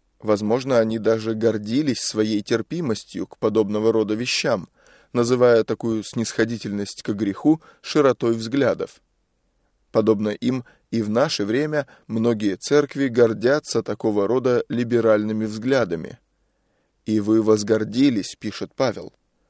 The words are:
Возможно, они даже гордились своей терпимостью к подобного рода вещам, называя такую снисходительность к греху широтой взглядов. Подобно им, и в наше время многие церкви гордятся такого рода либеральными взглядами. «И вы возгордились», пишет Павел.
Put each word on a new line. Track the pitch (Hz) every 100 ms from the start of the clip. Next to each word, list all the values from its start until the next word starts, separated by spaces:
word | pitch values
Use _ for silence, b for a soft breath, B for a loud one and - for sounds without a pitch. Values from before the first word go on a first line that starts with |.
| _ _
Возможно, | 107 104 107 127 131 120
они | 110 113
даже | 113 113 110
гордились | 110 110 110 104 131 151 110
своей | - 107 110 107
терпимостью | - 113 - 165 143 107 - 92 95
к | -
подобного | 113 107 101 107 113
рода | 110 104
вещам, | 107 123 - 147 104 - b b b b
называя | 120 117 127 123 117
такую | 107 110 117 110
снисходительность | - 117 110 - 113 113 107 101 101 -
к | -
греху | 101 101 95 147 156 b b
широтой | - 151 135 117 117
взглядов. | 113 113 139 120 85 - - _ _ _ _ _ _ _ _ _
Подобно | 117 107 104 107
им, | 101 120 127 b b -
и | 117
в | 104
наше | 113 160 -
время | 101 123 151 151 - b b
многие | 113 120 110 104 90
церкви | - 147 147 135 139
гордятся | 117 117 104 120 147 - 117
такого | 110 104 113 104 98
рода | 127 123 123 -
либеральными | 117 117 120 113 107 107 107
взглядами. | 110 107 123 135 95 82 78 - _ _ _ _ _ _ _ _
«И | - 107
вы | 104 110
возгордились», | 107 107 104 107 107 117 143 107 - -
пишет | 107 - 95
Павел. | - 131 98 - _ _ _